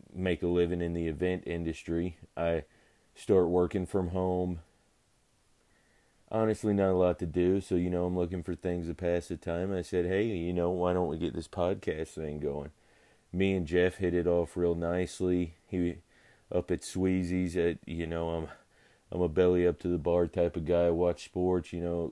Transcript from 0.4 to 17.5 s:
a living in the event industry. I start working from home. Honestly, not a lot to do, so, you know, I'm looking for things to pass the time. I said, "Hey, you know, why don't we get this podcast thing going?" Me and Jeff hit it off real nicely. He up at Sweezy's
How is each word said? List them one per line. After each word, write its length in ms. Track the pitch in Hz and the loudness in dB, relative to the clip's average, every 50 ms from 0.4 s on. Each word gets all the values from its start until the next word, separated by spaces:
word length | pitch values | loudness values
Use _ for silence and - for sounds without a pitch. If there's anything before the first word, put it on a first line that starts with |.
a 60 | 90 87 | 0 2
living 320 | 87 87 87 85 90 87 | 4 4 2 2 2 -2
in 140 | 87 85 85 | -2 -2 -2
the 140 | 85 82 82 | -2 -2 -2
event 360 | 78 80 90 90 92 90 - | -2 0 0 0 -2 -2 -4
industry. 720 | - 85 85 85 82 80 - - - 82 85 87 90 82 - - - - | -6 -4 -4 -4 -4 -6 -6 -6 -4 -2 -2 -2 -2 -6 -10 -20 -14 -6
I 280 | - 85 85 85 80 - _ _ _ _ _ _ _ _ _ _ | -2 0 0 0 0 -2 _ _ _ _ _ _ _ _ _ _
start 340 | - - - 104 92 90 85 | -8 0 4 4 4 4 4
working 360 | 87 90 90 85 - 98 90 | 4 2 2 2 0 -2 -4
from 240 | - - 98 92 85 | -2 -2 -2 -2 0
home. 520 | 87 92 92 92 90 90 90 90 90 80 - _ _ _ _ _ _ _ _ _ _ _ _ _ _ _ _ _ _ _ _ _ _ _ _ _ _ _ _ _ _ _ _ - | 0 -2 0 0 0 0 -2 -2 -4 -8 -10 _ _ _ _ _ _ _ _ _ _ _ _ _ _ _ _ _ _ _ _ _ _ _ _ _ _ _ _ _ _ _ _ -6
Honestly, 460 | 107 110 110 110 107 - - 107 101 | -2 0 0 0 0 0 0 2 2
not 160 | 98 98 95 | 4 4 4
a 60 | 92 | 4
lot 240 | 90 90 90 87 - | 4 4 4 2 0
to 60 | 95 | -4
do, 340 | 85 76 90 87 90 95 98 | -2 0 2 2 4 2 2
so, 160 | 95 - 95 | 0 0 0
you 120 | 90 90 90 | 0 0 0
know, 160 | 90 87 90 | 0 0 0
I'm 140 | 90 90 90 | 0 0 -2
looking 240 | 87 85 92 90 | -2 -2 -4 -6
for 140 | 82 - 85 | -6 -6 -8
things 320 | - - 92 87 87 82 82 | -6 -4 -4 -4 -2 -4 -6
to 60 | 80 | -6
pass 340 | - 90 87 87 87 - - | -4 -2 0 0 0 -2 -4
the 80 | 87 | -10
time. 360 | 80 - 85 82 85 92 98 | -8 -6 -4 -4 -2 -2 -2
I 100 | 98 90 | -2 -4
said, 240 | 87 - - 90 87 | -4 -2 -2 0 0
"Hey, 180 | 90 95 98 110 | 2 0 0 0
you 280 | 117 104 87 82 87 | 0 -2 -2 -2 -2
know, 180 | 90 87 85 87 | 0 0 0 0
why 220 | 92 90 90 90 | 0 2 2 2
don't 140 | 90 90 90 | 2 2 0
we 120 | 76 76 80 | 0 -2 -2
get 160 | 85 80 - | -4 -4 -4
this 120 | 82 78 | -6 -10
podcast 600 | - - 95 87 90 101 98 - 104 80 78 80 - | -8 -4 -2 0 0 0 -2 -4 -6 -4 -4 -6 -8
thing 320 | - - 80 76 73 76 | -8 -8 -8 -6 -6 -4
going?" 320 | 71 71 71 73 71 - - _ _ _ _ _ _ _ _ _ _ - | -4 -4 -4 -6 -8 -10 -14 _ _ _ _ _ _ _ _ _ _ -6
Me 220 | - 90 95 98 95 | -2 0 2 2 2
and 100 | 95 85 | 0 0
Jeff 340 | 73 85 87 90 90 - - | 0 2 4 4 2 2 0
hit 140 | 92 87 | -2 0
it 140 | 85 87 82 | 0 2 2
off 300 | 87 85 87 85 76 - | 2 2 2 0 -2 -2
real 180 | 90 87 85 85 | 0 0 0 0
nicely. 800 | 85 85 85 87 90 90 85 - - 95 90 90 90 90 80 80 _ _ - | 0 -2 -2 0 -2 -2 -4 -4 -2 0 2 2 2 0 -2 -6 _ _ -6
He 300 | 101 90 87 87 80 78 - _ _ _ _ _ _ _ _ - | -2 -2 -2 -2 -2 -6 -16 _ _ _ _ _ _ _ _ -4
up 220 | - 90 87 - | -4 -2 -2 -2
at 80 | 90 - | -4 -4
Sweezy's 760 | - - - 92 92 92 92 92 90 87 90 92 90 87 | -4 -6 -2 0 2 2 2 2 0 0 0 0 0 0